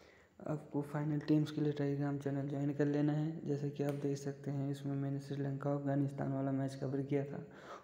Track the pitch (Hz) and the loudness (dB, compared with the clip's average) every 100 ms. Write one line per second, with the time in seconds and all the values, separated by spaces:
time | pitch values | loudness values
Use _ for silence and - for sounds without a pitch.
0 | - - - - - 151 - 143 143 151 | -20 -20 -20 -10 -4 -4 -2 -4 -2 -2
1 | 151 147 - 151 151 151 151 147 143 139 | 0 0 4 4 4 2 2 2 0 2
2 | 143 143 139 139 139 139 143 139 143 147 | 0 0 -2 -2 -2 0 0 2 4 4
3 | 147 151 156 160 143 139 143 - 143 143 | 4 4 0 -2 -2 0 -2 0 0 0
4 | 143 139 139 143 139 143 139 139 139 139 | 0 -2 -4 -6 -4 -2 -2 -2 -2 -2
5 | 139 139 139 143 139 135 143 143 139 139 | -2 -2 -4 -2 -2 0 0 0 2 2
6 | 139 139 139 135 135 135 135 - 135 139 | 2 0 -2 0 0 0 -2 -2 -2 0
7 | 139 143 143 - - - - - | 2 0 0 -6 -10 -14 -16 -6